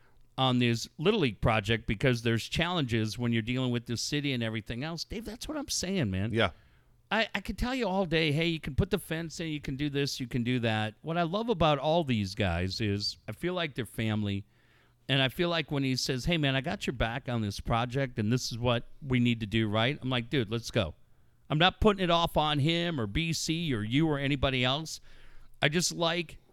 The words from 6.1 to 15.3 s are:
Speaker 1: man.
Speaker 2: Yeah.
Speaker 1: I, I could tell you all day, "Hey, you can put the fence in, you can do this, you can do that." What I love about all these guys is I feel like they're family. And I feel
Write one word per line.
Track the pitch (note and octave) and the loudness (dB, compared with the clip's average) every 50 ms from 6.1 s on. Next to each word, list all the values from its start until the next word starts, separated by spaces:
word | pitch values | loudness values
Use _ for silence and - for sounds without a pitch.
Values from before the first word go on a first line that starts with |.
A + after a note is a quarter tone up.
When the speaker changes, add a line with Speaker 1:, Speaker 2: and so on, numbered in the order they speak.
Speaker 1:
man. | F#2 F#2 G2 - - | 0 -2 -2 0 2
Speaker 2:
Yeah. | A2+ G#2+ F2+ - - - - - _ _ _ _ _ _ - | 2 2 2 0 -4 -20 -20 -20 _ _ _ _ _ _ -2
Speaker 1:
I, | G3 A3 A3 - - | 0 0 0 0 -4
I | G3+ | -8
could | F#3+ - G3 | -6 -6 -4
tell | - A3+ B3 C4 | -2 -2 -2 0
you | C4 A3+ F#3 | 0 0 0
all | F#3 G3 F#3+ | 2 0 0
day, | D3+ E3 D#3+ E3 D3+ D3 | 2 2 2 4 4 2
"Hey, | D#3 E3 E3+ | 2 2 0
you | E3 D3+ | 0 -2
can | - D#3+ C3 | -4 -4 0
put | - E3+ - | 0 0 2
the | G#3 E3+ | 0 -2
fence | - - E3 D#3+ E3+ D#3 - - | -2 -2 -6 -4 -6 -6 -8 -6
in, | E3 D#3+ | -6 -4
you | D3+ D3 | -6 -6
can | - - C3+ | -4 -6 -4
do | B2+ D3+ D3 | -2 -2 0
this, | C#3 C#3+ C#3+ C3+ - - | 0 0 0 0 -2 -4
you | B2+ | -6
can | A#2+ - B2 A2+ | -2 -2 0 2
do | A#2+ B2+ B2 | 2 2 2
that." | A2+ A2+ A2 G#2+ G#2+ A2 - _ | 2 2 2 2 0 -2 -4 _
What | - D3+ E3 | -8 -4 -2
I | F3 F3 | -2 -2
love | D#3+ F3+ G#3 A3+ A#3+ | 0 -2 -2 0 0
about | A3+ D#3 E3 D3+ D3+ - | 2 4 4 4 4 2
all | - D#3 D#3+ F3 D#3+ | 2 2 2 2 2
these | C3 B2 G#2+ G2+ F#2 F#2+ | 2 2 0 0 -2 0
guys | - G#2 F2+ E2 E2+ F#2 F#2+ F#2 - A2+ | 0 0 0 2 0 0 -2 -2 -2 -2
is | G2+ G2+ G#2 G2+ - - - - | 0 0 0 -2 -4 -6 -6 -12
I | - G#2+ | -14 -10
feel | - - F3 F#3 | -6 -4 -4 -4
like | F3+ E3+ D3+ - | -2 -4 -6 -4
they're | C3+ A2 | -6 -6
family. | - - - A2+ A2 G#2+ G#2+ G#2 G2+ G2 G2 - _ _ _ _ _ _ _ _ _ _ _ _ - | -6 -4 -4 -2 0 0 0 0 0 -2 -4 -6 _ _ _ _ _ _ _ _ _ _ _ _ 0
And | C3 C#3 C3 | 0 2 2
I | |
feel | B2+ | 0